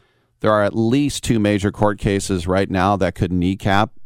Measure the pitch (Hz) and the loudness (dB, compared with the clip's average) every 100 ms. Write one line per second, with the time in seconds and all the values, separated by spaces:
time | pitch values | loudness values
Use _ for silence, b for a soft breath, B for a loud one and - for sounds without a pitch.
0 | _ _ _ _ 107 107 101 113 113 139 | _ _ _ _ 0 2 2 0 0 0
1 | 143 - - 117 104 104 98 - 104 101 | 0 -4 -2 0 2 2 0 0 0 0
2 | 107 98 - 95 87 92 98 92 95 98 | 0 -2 -2 -4 0 0 0 0 2 2
3 | 90 - 92 90 90 98 101 98 113 - | 0 -2 -2 0 0 -2 0 0 0 -6